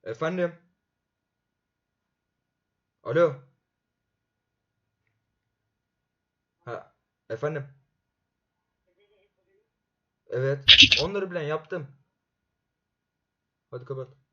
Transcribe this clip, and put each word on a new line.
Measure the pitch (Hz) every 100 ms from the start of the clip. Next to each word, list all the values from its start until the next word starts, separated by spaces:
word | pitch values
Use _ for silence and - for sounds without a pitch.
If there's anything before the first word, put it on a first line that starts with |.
Efendim? | - - 160 180 175 170 _ _ _ _ _ _ _ _ _ _ _ _ _ _ _ _ _ _ _ _ _ _ _ _
Alo? | - 139 170 139 - _ _ _ _ _ _ _ _ _ _ _ _ _ _ _ _ _ _ _ _ _ _ _ _ _ _ _ _ _ _ _ -
Ha, | 117 - _ _ _ _
efendim? | 113 147 156 135 - _ _ _ _ _ _ _ _ _ _ _ 359 415 403 392 _ 339 381 _ _ _ _ _ _ _
Evet. | 123 135 139 - - 156 -
Onları | 156 202 190
bilen | 175
yaptım. | 147 156 - 180 139 - _ _ _ _ _ _ _ _ _ _ _ _ _ _ _ _ _
Hadi | 127 127
kapat. | 131 127 - _